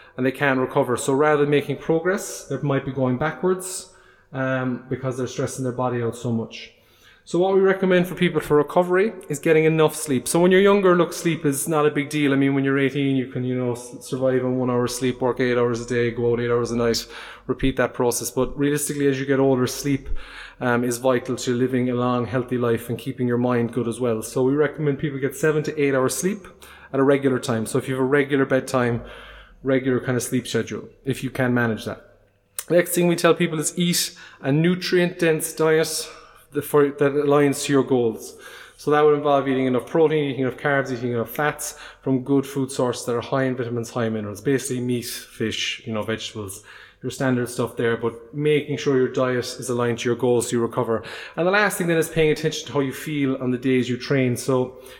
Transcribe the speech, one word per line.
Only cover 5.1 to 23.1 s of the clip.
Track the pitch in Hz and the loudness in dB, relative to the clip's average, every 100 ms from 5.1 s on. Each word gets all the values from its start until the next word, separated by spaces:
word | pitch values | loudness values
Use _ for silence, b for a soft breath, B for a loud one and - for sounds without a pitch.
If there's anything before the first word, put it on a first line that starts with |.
| 123 | -4
they're | 123 | -6
stressing | - 131 - | -4 -6 -4
their | 127 | -6
body | 120 127 123 | -2 -2 -2
out | 117 110 | -4 -4
so | 127 | -2
much. | 113 110 - - _ b b b b | -2 -4 -12 -18 _ b b b b
So | - 170 | -4 0
what | 190 | 4
we | 190 | 4
recommend | 190 185 185 180 180 | 4 2 4 2 2
for | - | 0
people | 175 151 | 0 0
for | - 147 | 2 2
recovery | 147 180 180 180 220 - - | 4 2 4 2 2 -2 -8
is | 147 | -2
getting | 165 156 | 4 4
enough | 156 160 151 - | 4 4 2 2
sleep. | - 127 - | -2 -2 0
So | 170 | 4
when | 180 | 6
you're | 185 | 6
younger, | 202 202 185 175 | 6 6 6 4
look, | 165 | 2
sleep | - 170 156 147 | 0 -2 0 0
is | 135 160 | 0 0
not | 156 147 | 2 2
a | |
big | 143 139 | 0 -2
deal. | 151 143 | 0 2
I | 135 | 4
mean, | 139 | 2
when | 139 135 | 2 2
you're | 139 | 2
eighteen, | 135 143 139 135 | 0 0 0 0
you | 123 | -2
can, | 131 | -4
you | 127 127 | -2 -2
know, | 123 | -2
s-, | 120 - - | -4 -8 -14
survive | - 131 131 127 | -8 -2 2 2
on | 127 127 | 0 0
one | 127 | 0
hour | 123 120 | 0 0
sleep, | - 127 120 | -2 -2 0
work | 127 120 | -2 0
eight | 127 123 | 2 2
hours | 120 117 | 2 -2
a | 117 | -2
day, | 120 120 | 0 0
go | 113 120 | 0 0
out | 117 | 0
eight | 120 | 0
hours | 120 117 | 0 0
a | 117 | 0
night, | 117 113 - B B B - | 0 0 -4 B B B -6
repeat | 123 135 131 | -2 0 0
that | 120 | -2
process. | - 123 117 120 | 0 0 0 -4
But | - 120 - | -2 -2 0
realistically, | 143 147 147 143 143 | 0 0 -4 0 0
as | 131 | 0
you | 135 | 0
get | 135 | 2
older, | 135 127 123 | 4 2 0
sleep, | - 143 139 - - B B B B | -2 -2 -2 -2 -4 B B B B
um, | 127 120 | 0 0
is | 123 117 | 0 0
vital | 131 123 123 120 | 2 2 0 -4
to | - | -2
living | 120 127 127 127 | 0 2 0 0
a | |
long, | 123 123 123 113 | 0 0 0 -2
healthy | 131 123 123 | -4 -2 -2
life | 120 117 - | 0 0 -2
and | 117 | -6
keeping | 139 | -6